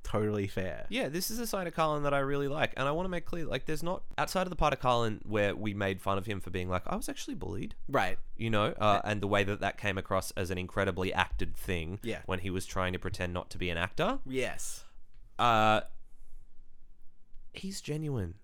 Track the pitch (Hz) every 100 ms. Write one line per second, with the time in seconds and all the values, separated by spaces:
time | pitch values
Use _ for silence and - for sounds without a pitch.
0 | - 107 107 104 98 - 95 60 - 226
1 | 185 160 190 220 233 202 175 160 160 147
2 | 147 139 139 143 139 147 123 - 135 156
3 | 185 175 - - - 135 - 156 165 190
4 | - - 147 190 185 170 156 139 127 120
5 | 117 104 - 107 101 - 107 101 98 95
6 | - 98 98 101 87 90 90 90 - 196
7 | - 285 - 226 92 95 214 - - 131
8 | 95 92 - - 113 107 107 - 107 101
9 | - 101 98 101 101 104 95 - 104 95
10 | 90 95 - - 90 90 90 - 98 87
11 | 92 82 90 - 90 - - 87 80 95
12 | 110 98 - 92 95 92 - 98 92 92
13 | 92 87 90 87 - - 90 85 110 -
14 | 175 269 - 262 117 - - - - -
15 | - - - - 120 113 110 107 - -
16 | - - - - - - - - - -
17 | - - - - - - 190 196 - 151
18 | 156 131 90 78